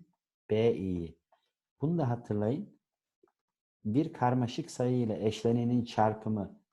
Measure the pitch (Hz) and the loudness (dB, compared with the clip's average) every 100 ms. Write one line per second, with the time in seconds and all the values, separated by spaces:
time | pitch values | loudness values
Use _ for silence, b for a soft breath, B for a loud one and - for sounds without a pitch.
0 | - _ _ _ - 107 117 113 95 90 | -16 _ _ _ -2 2 2 2 -2 -4
1 | 82 - _ _ _ _ _ _ 143 175 | -6 -12 _ _ _ _ _ _ -2 0
2 | 127 120 - 104 104 151 208 - _ _ | 0 -2 -2 -2 0 -2 -6 -16 _ _
3 | _ _ _ _ _ _ _ _ 104 117 | _ _ _ _ _ _ _ _ -2 0
4 | 160 - 123 127 120 - 151 - 123 123 | 0 0 2 2 0 -4 -8 -2 0 0
5 | 113 90 107 107 117 120 117 123 117 - | 0 0 0 0 2 2 2 0 0 2
6 | 110 107 110 107 92 - _ | 2 2 -2 -4 -4 -10 _